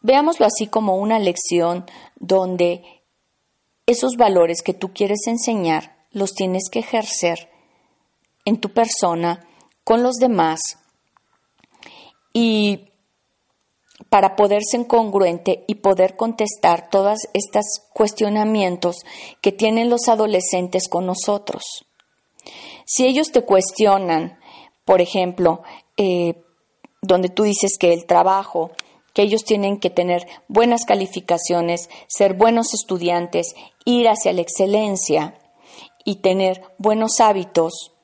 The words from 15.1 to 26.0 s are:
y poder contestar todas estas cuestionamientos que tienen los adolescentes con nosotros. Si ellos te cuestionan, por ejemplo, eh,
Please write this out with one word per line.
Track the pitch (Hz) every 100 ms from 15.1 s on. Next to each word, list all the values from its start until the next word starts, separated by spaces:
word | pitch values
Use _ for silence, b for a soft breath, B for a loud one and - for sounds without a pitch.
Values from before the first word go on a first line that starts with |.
| 196 185 170 170 180 -
y | 208
poder | 196 190 190 190
contestar | 226 226 214 - 170 170 -
todas | 196 196 214 -
estas | - - 208 208 - _
cuestionamientos | - 208 - 214 208 214 220 190 175 175 175 - B B B
que | -
tienen | 196 220 226 233
los | 240 240
adolescentes | 220 220 196 185 185 180 185 185
con | 175 185
nosotros. | 180 - 202 202 - - - _ _ _ _ _ _ B B B B -
Si | - 254
ellos | 269 320
te | 254
cuestionan, | 240 196 185 - 214 196 185 165 170 - B B B _
por | - 190
ejemplo, | 180 202 180 180 175 165 B B _
eh, | -